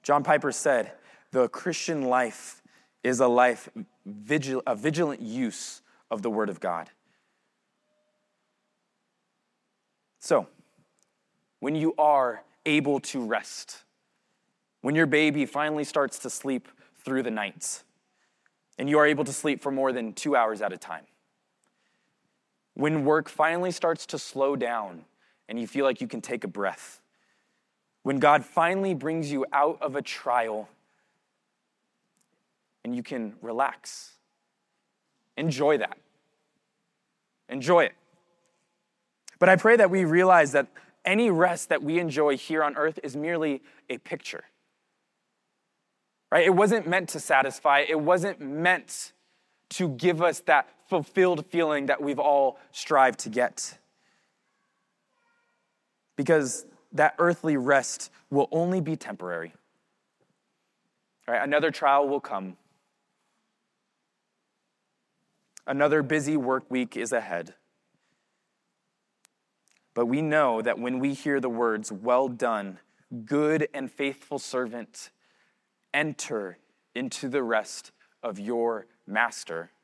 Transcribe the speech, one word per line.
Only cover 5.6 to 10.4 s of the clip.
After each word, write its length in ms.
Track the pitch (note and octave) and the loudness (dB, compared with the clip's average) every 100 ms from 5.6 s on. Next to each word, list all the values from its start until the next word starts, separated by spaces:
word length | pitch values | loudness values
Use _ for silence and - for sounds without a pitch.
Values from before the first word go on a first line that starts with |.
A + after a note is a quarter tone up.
| - - _ _ _ | -14 -16 _ _ _
of 100 | A2+ | -6
the 80 | A2 | -4
word 220 | G#2+ G#2 | -2 -4
of 100 | F2 | -4
God." 300 | A#2 E2+ D#2 _ _ _ _ _ _ _ _ _ _ _ _ _ _ _ _ _ _ _ _ _ _ _ _ _ _ _ _ _ _ _ _ _ | -6 -6 -8 _ _ _ _ _ _ _ _ _ _ _ _ _ _ _ _ _ _ _ _ _ _ _ _ _ _ _ _ _ _ _ _ _
So, 260 | - C#3+ | 0 0